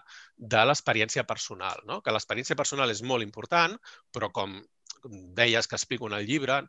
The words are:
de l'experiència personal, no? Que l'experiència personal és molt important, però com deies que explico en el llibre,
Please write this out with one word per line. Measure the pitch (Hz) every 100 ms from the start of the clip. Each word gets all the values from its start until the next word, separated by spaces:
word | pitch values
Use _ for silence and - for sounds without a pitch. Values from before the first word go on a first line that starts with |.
| - - -
de | - 110 110 117
l'experiència | 143 - 110 110 139
personal, | 120 110 - 98 95 - 107
no? | 185
Que | 165
l'experiència | 107 - 107 127 147
personal | 143 139 127
és | 104
molt | 120 123
important, | 104 - - 170 170 226 - - _
però | 120 107
com | 107 98 98 - _ - - 127 101 90 92
deies | 120 113 -
que | 117
explico | - 120 113
en | 104
el |
llibre, | 104 151 131 139